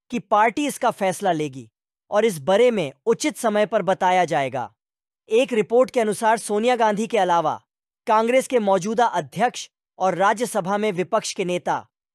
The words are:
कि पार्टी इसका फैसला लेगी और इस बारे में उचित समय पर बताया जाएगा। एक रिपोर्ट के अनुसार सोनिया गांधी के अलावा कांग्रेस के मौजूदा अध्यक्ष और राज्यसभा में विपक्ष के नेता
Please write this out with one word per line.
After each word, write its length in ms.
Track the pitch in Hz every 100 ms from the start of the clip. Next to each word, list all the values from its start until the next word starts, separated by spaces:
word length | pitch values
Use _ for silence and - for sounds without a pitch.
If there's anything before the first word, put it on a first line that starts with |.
| _
कि 80 | 156
पार्टी 480 | - 208 226 247 285
इसका 240 | - 240
फैसला 420 | - 190 - 190
लेगी 380 | 160 151 131 110 _ _ _ -
और 140 | 208
इस 140 | 226 160
बारे 320 | 135 202 247
में 220 | 214 143 - 220
उचित 300 | 233 302 -
समय 300 | 226 208 214
पर 160 | 220
बताया 420 | 185 185 185 185
जाएगा। 500 | 165 160 135 127 107 _ _ _ _ _ -
एक 240 | 220 269
रिपोर्ट 380 | 220 - 233 254
के 100 | 247
अनुसार 380 | 214 190 220 226
सोनिया 380 | - 208 240 240
गांधी 300 | 220 208 226
के 120 | 214
अलावा 460 | 180 170 156 113 _ _ _ _ -
कांग्रेस 400 | 214 226 262 -
के 120 | 247
मौजूदा 480 | 202 190 196 226 233
अध्यक्ष 640 | 175 143 175 240 - - _ _ -
और 160 | 185
राज्यसभा 640 | 175 196 220 240 208 175 208
में 140 | 214
विपक्ष 420 | 175 175 220 -
के 100 | -
नेता 440 | 180 175 180 139 101 _ _